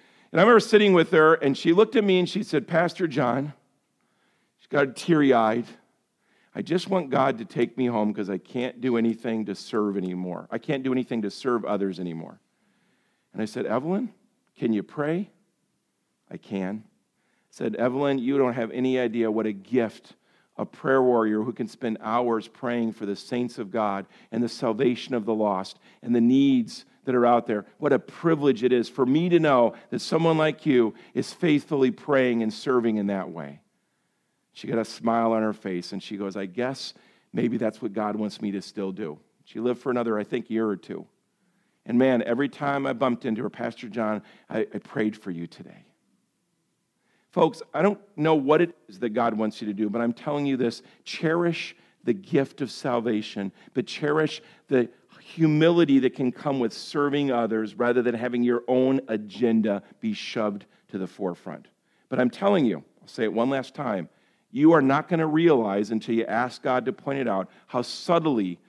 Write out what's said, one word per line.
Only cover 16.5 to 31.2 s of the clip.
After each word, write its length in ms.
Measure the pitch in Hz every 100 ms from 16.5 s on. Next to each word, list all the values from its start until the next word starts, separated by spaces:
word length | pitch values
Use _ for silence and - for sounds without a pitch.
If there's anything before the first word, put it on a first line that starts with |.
| 98 92 107 -
I 640 | _ _ _ _ _ _
said, 260 | - 123 107
"Evelyn, 420 | 123 131 143 135
you 180 | 120 139
don't 160 | 127
have 160 | 127 113
any 280 | 127 131 127
idea 320 | 120 117 113
what 140 | 107 107
a 40 |
gift 640 | 98 - 123 113 - - _ _ _ _ -
a 100 | 107
prayer 360 | - 135 135
warrior 400 | 127 120 110 107
who 100 | 113
can 140 | - 110
spend 300 | - 120 110
hours 460 | 110 117 123 113 107
praying 440 | - 127 120 113
for 160 | 104 101
the 80 | 98
saints 420 | - 123 123 123
of 140 | 101
God 340 | 117 104 98 95 - _
and 120 | 113
the 60 | 120
salvation 680 | - 120 110 131 117 - 123
of 100 | 104
the 80 |
lost 460 | 110 107 92 95 - _ _
and 120 | 117 120
the 60 |
needs 640 | 117 131 139 127 110 - - _ -
that 100 | 123
are 100 | 123
out 220 | 120 -
there. 180 | 104 - _
What 140 | 151
a 40 | 135
privilege 680 | - - 165 156 143 113
it 80 | 123
is 180 | 123 113
for 160 | - 127
me 240 | 151 175
to 100 | 170
know 340 | 156 131 117 - -
that 100 | 120
someone 380 | - 165 165 160
like 300 | 156 - 156
you 260 | 123 110 - -
is 180 | 120